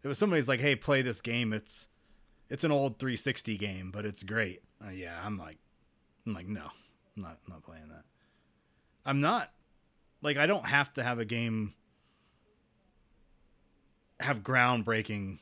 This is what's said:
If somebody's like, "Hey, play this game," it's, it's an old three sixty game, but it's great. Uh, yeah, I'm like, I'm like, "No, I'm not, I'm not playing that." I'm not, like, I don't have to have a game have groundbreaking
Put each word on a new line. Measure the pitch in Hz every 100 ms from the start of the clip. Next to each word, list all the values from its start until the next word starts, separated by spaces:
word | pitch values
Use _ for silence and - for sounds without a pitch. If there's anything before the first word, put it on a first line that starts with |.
If | 143 135
somebody's | 202 165 131
like, | 127
"Hey, | 143 131
play | - 139
this | 127 113
game," | - 117 117
it's, | 107 - - - _ _ - _ _ _
it's | 131
an | 165
old | 143 135 110
three | 131 117
sixty | - 123 - 104
game, | 101 92 92
but | 98 104
it's | 98
great. | 98 110 101 90 _ _
Uh, | 104
yeah, | 95 90 85
I'm | 101 101
like, | 80 80 _ _ _ _ _ _ -
I'm |
like, | 95 90
"No, | 104 73 - _ _ _ -
I'm |
not, | 87 - -
I'm |
not | 85
playing | - 82 78
that." | 78 - _ _ _ _ _ _ _ _ _
I'm | 135 139
not, | 151 233 147 _ _ _ _ _ _ _
like, | 147 143
I | 156
don't | 196 127
have | 143 143
to | -
have | 123 120
a |
game | 110 117 117 110 104 - _ _ _ _ _ _ _ _ _ _ _ _ _ _ _ _ _ _ _ _ _ _ _ _
have | 131 123
groundbreaking | 98 131 123 120 110 110 107 104 95 92